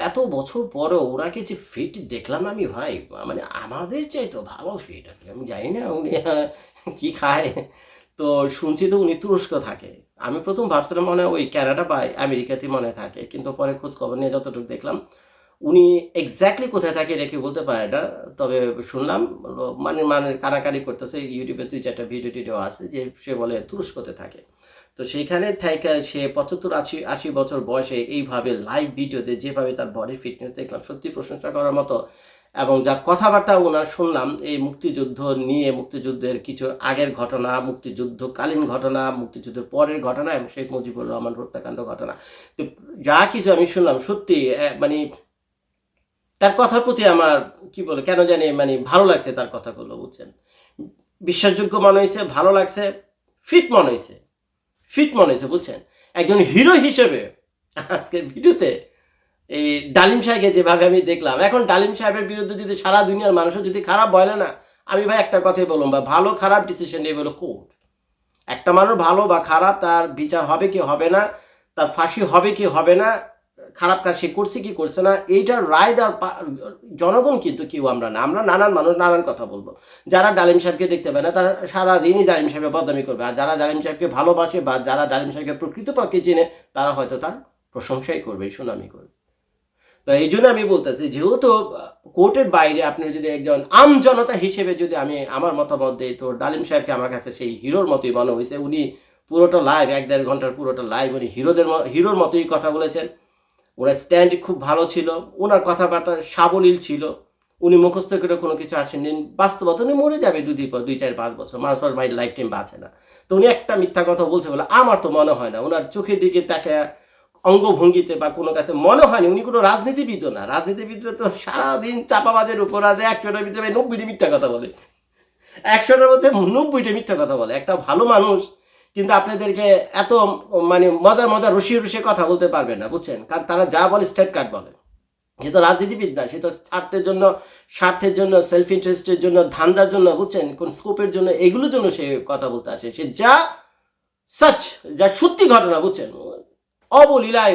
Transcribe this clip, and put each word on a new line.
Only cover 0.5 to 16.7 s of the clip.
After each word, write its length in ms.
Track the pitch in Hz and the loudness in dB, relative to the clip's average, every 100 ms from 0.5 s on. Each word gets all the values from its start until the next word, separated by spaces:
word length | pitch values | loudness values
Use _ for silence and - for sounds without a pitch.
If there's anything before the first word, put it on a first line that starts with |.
| 240 233 | -8 -8
পরেও 320 | - - 175 | -6 -2 0
ওনাকে 420 | - 131 170 226 | -2 -4 -8 -10
যে 140 | 202 | -12
ফিট 440 | 90 - 113 156 107 | -14 -14 -10 -10 -10
দেখলাম 480 | 90 117 - 151 196 | -12 -12 -8 -6 -6
আমি 200 | 202 147 | -6 -6
ভাই, 400 | 117 147 - - | -6 -10 -10 -12
মানে 320 | - - - - | -14 -12 -12 -12
আমাদের 580 | - 220 160 175 277 294 | -14 -12 -12 -10 -8 -8
চাই 200 | 294 208 | -8 -8
তো 100 | - | -10
ভালো 340 | 98 - 262 202 | -16 -14 -12 -12
ফিট 320 | - - - | -14 -20 -20
আর 60 | - | -20
কি। 80 | 92 | -20
আমি 160 | 123 123 | -16 -14
জানি 240 | - 135 | -10 -8
না 220 | 220 240 | -6 -6
উনি 180 | 160 151 160 165 151 143 - _ _ - - | -6 -4 -4 -2 -2 -4 -8 _ _ -18 -10
কি 160 | 151 | -10
খায়। 400 | - 143 143 - - - _ _ _ _ - | -4 -2 -2 -2 -8 -14 _ _ _ _ -6
তো 320 | 151 143 139 | -2 0 -2
শুনছি 420 | 135 151 156 190 | -4 -4 -2 2
তো 80 | 196 | 2
উনি 160 | 175 | 2
তুরস্ক 440 | 165 202 185 - 147 | 0 -2 -2 -2 -6
থাকে। 440 | - 104 92 - _ _ | -6 -12 -18 -20 _ _
আমি 240 | 120 156 | -8 -6
প্রথম 280 | 180 190 220 | -6 -4 -2
ভাবছিলাম 360 | 151 147 175 | 0 -2 -2
মনে 180 | 180 180 | 0 0
হয় 100 | 180 | 0
ওই 140 | 165 143 | -2 -4
কানাডা 380 | 151 135 139 | -2 -2 -2
বা 220 | 170 143 - - | -2 -2 -4 -4
আমেরিকাতে 520 | 139 127 120 131 139 | -2 -2 -4 -6 -6
মনে 180 | 135 117 | -6 -6
হয় 80 | |
থাকে, 320 | 110 101 - - | -8 -14 -14 -16
কিন্তু 260 | 139 135 | -12 -10
পরে 220 | 135 139 | -6 -4
খোঁজ 220 | 139 139 - | -6 -10 -10
খবর 200 | 123 127 | -8 -4
নিয়ে 140 | 135 | -4
যতটুকু 360 | 135 135 123 117 | -4 -6 -12 -12
দেখলাম 400 | 123 139 180 - _ _ _ _ _ | -12 -10 -10 -12 _ _ _ _ _
উনি 500 | 147 175 175 175 - | 2 6 8 6 0
exactly 540 | 170 156 - 196 254 | -6 -8 0 0 0
কোথায় 240 | 254 | -4